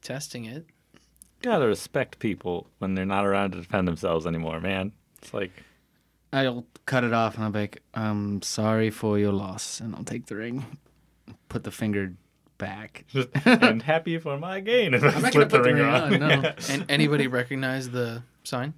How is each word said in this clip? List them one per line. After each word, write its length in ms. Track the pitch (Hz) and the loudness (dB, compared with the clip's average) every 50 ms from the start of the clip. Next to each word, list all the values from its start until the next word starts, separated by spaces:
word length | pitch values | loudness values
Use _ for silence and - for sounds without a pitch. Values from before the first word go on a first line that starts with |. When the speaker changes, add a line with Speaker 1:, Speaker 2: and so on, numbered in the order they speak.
| - | -8
Speaker 1:
testing 420 | - 131 135 147 - - 123 117 | -8 -8 -8 -8 -10 -10 -12 -12
it. 200 | 110 117 151 165 _ _ _ _ _ _ - _ _ _ _ - _ _ _ - | -10 -12 -14 -16 _ _ _ _ _ _ -20 _ _ _ _ -20 _ _ _ -2
Speaker 2:
Gotta 240 | 247 226 185 143 | 0 2 4 4
respect 520 | 113 101 - - - _ 143 127 - - _ | 4 2 2 -2 -6 _ -2 -2 -2 -6 _
people 480 | - 113 95 - - 92 87 87 - - _ _ | -2 -2 -2 -2 -4 -4 -4 -4 -6 -10 _ _
when 160 | - 95 95 | -4 -2 -2
they're 100 | 95 95 | -2 -2
not 180 | 95 98 98 101 | 0 0 2 2
around 280 | 101 98 98 101 98 90 | 2 2 2 0 0 -4
to 60 | 92 | -8
defend 280 | 85 87 - 98 92 | -10 -2 0 0 2
themselves 400 | 90 85 80 - 92 82 82 80 | 2 0 0 0 0 0 0 0
anymore, 340 | 85 82 82 82 80 80 80 | -2 -4 -2 -4 -4 -6 -4
man. 320 | 85 92 98 95 95 98 - _ _ _ _ _ - | -4 -4 -2 -2 -4 -6 -8 _ _ _ _ _ -20
It's 100 | - - | -10 -8
like 180 | 113 101 90 - - - _ _ _ _ _ _ _ _ _ _ _ _ _ - | -6 -6 -6 -10 -16 -20 _ _ _ _ _ _ _ _ _ _ _ _ _ -2
Speaker 3:
I'll 340 | 135 135 131 120 120 120 _ _ - _ | 0 0 0 -2 -4 -10 _ _ -14 _
cut 180 | - - 131 120 | 0 0 2 2
it 80 | 120 113 | 4 2
off 220 | 117 113 110 104 | 2 2 2 0
and 80 | 113 110 | -2 -4
I'll 60 | 110 | -2
be 100 | 98 107 | -2 -2
like, 220 | 104 101 - - _ _ _ | -4 -4 -6 -14 _ _ _
"I'm 480 | - 110 107 107 104 104 101 101 98 - | -4 -2 -2 -2 -2 -2 -2 -4 -4 -4
sorry 480 | - - - 107 107 110 110 110 110 | -6 -4 0 0 2 2 4 2 0
for 280 | 107 - - 110 104 104 | 0 -2 -2 0 2 2
your 140 | 104 104 98 | 2 2 0
loss," 460 | 98 98 95 92 92 - - - - | 0 -2 -6 -8 -10 -10 -10 -10 -10
and 140 | 113 113 101 | -10 -10 -10
I'll 100 | - - | -10 -10
take 220 | - - 120 117 | -8 -8 -10 -10
the 100 | - - | -10 -10
ring, 280 | 101 110 120 120 135 135 - - - _ _ _ _ _ _ _ _ _ - - _ _ _ | -10 -8 -8 -8 -8 -10 -10 -14 -20 _ _ _ _ _ _ _ _ _ -20 -20 _ _ _
put 140 | - 120 92 | -10 -8 -8
the 60 | - | -8
finger 440 | - - 117 110 101 101 98 95 90 90 _ _ _ _ _ _ _ | -8 -4 -4 -2 -2 -2 -2 -4 -8 -12 _ _ _ _ _ _ _
back. 480 | _ - 87 95 98 107 - _ - - _ | _ -10 -10 -8 -12 -14 -16 _ -20 -20 _
Speaker 2:
Just, 200 | - 135 131 - - | -4 -4 -4 -2 -4
Speaker 3:
<laughs> 100 | 139 143 | 0 4
Speaker 2:
"I'm 340 | 233 247 240 240 240 226 113 | 6 6 6 6 4 2 2
happy 360 | 113 143 156 165 165 175 165 165 | 0 0 0 0 0 -2 -6 -6
for 200 | 160 156 139 139 | -4 -6 -6 -6
my 220 | 160 180 190 190 | -6 -8 -8 -8
gain," 340 | 196 214 233 254 226 175 127 | -4 0 2 2 2 4 2
and 100 | 123 - | 4 4
Speaker 3:
I'm 80 | 151 147 | 4 4
not 80 | - | 4
gonna 120 | - - - | 2 4 6
Speaker 2:
slip 160 | 147 143 143 | 6 6 8
the 80 | - 131 | 6 6
Speaker 3:
put 60 | 123 | 6
the 80 | - - | 6 6
Speaker 2:
ring 80 | - - | 6 4
Speaker 3:
ring 120 | - 120 | 4 4
Speaker 2:
on. 200 | 127 - 143 - | 4 4 4 2
Speaker 3:
on, 60 | - | 4
no. 80 | 139 156 | 4 4
Speaker 2:
<laughs> 140 | 147 135 135 | 4 4 2
Yeah. 120 | 156 - - - - | 0 -2 -4 -6 -4
Speaker 1:
And 160 | 139 139 - - | -4 -4 -2 0
anybody 380 | 143 143 156 147 147 147 143 | 2 4 4 4 4 2 2
recognize 640 | 131 127 123 123 123 139 131 135 131 131 135 131 127 | 2 0 -2 -2 -2 -4 -4 -2 -2 -2 -4 -6 -6
the 320 | 120 127 120 117 113 117 120 - _ _ _ | -4 -4 -4 -4 -4 -10 -14 -16 _ _ _
sign? 300 | - - 127 123 147 156 | -8 -6 -4 -4 -6 -8